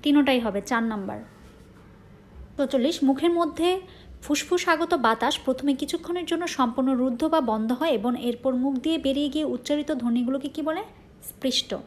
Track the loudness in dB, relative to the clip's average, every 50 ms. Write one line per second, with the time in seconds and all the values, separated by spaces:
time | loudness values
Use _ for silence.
0 | 4 6 6 6 6 6 4 2 2 0 -2 -2 -2 -2 -2 -2 0 -2 -4 -4
1 | -6 -6 -8 -10 -12 -16 -20 -20 -20 -20 -20 -20 -20 -20 -20 -20 -20 -20 -20 -20
2 | -20 -20 -20 -20 -20 -20 -20 -20 -18 -14 -4 -4 -2 0 2 2 2 2 2 2
3 | 2 2 2 4 2 2 4 2 0 0 0 0 2 2 2 0 -4 -12 -20 -20
4 | -20 -20 -20 -18 -4 -2 -2 -2 0 0 0 0 2 2 2 2 2 0 0 2
5 | 4 2 2 2 0 -2 -2 -2 -2 -2 -2 0 0 -2 0 0 -2 -4 -6 -6
6 | -4 -4 -6 -4 -2 -2 -2 -2 -2 -4 0 0 0 0 2 0 0 2 2 2
7 | 0 0 0 0 0 2 2 2 2 2 0 0 0 -2 0 0 2 0 0 2
8 | 0 0 -2 0 -2 -4 -4 -2 -2 -2 0 2 0 0 0 0 0 0 -2 0
9 | 0 0 0 0 0 -2 -2 -2 -2 -2 -4 -6 -2 -2 -2 -2 0 -2 -4 -2
10 | 0 0 2 2 2 0 -2 -2 -4 -6 -8 -4 -4 -2 -4 -4 -6 -10 -16 -20
11 | -20 -20 -20 -20 -18 -18 -14 -4 -2 0 0 0 -2 -4 -8 -8 -8